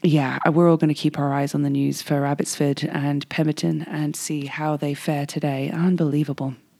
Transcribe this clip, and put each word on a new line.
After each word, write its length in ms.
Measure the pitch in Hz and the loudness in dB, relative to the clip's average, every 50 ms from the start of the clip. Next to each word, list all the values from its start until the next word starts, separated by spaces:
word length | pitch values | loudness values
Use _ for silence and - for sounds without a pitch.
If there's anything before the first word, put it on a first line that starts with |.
yeah, 380 | - 175 147 151 135 127 127 - - 170 | 2 4 4 4 2 0 -2 0 0 2
we're 180 | 151 165 175 | 4 6 6
all 100 | 170 165 | 6 6
gonna 180 | 160 160 151 147 | 6 4 2 0
keep 240 | - - 156 156 - | 0 -2 -2 0 0
our 120 | 143 143 | -2 0
eyes 220 | 139 143 143 139 - | 0 0 -2 -2 0
on 80 | 143 | -2
the 80 | 143 143 | 0 0
news 320 | 139 139 139 139 139 - | 0 0 0 0 -2 -4
for 240 | - - 151 143 139 | -4 -2 0 0 0
Abbotsford 580 | 143 143 - - - - - 151 143 139 - - | 0 2 2 0 0 2 0 0 0 0 0 -2
and 460 | - - 151 139 143 143 143 139 - | -2 -2 -2 0 0 -2 -2 -4 -4
Pemberton 540 | - - 156 156 147 - - 170 160 151 160 | -2 0 0 0 0 0 0 0 0 -2 -4
and 320 | - - 147 151 151 147 | -4 -4 -4 -4 -4 -4
see 320 | - - - 156 147 139 | -6 -6 -6 -4 -6 -6
how 280 | 135 - 151 156 156 151 | -8 -6 -4 -2 -2 -2
they 200 | 143 151 143 143 | -2 -2 -4 -4
fare 320 | - - - 151 143 143 | -2 -2 -2 -2 -2 -4
today. 420 | 143 - 156 151 147 135 135 135 - | -4 -4 -4 -2 -2 -2 -2 -4 -4
Unbelievable. 880 | - 160 170 185 180 165 165 147 139 147 151 147 139 - 135 135 127 - _ _ _ | -2 0 2 2 2 2 2 2 2 2 0 0 -2 -4 -4 -6 -6 -8 _ _ _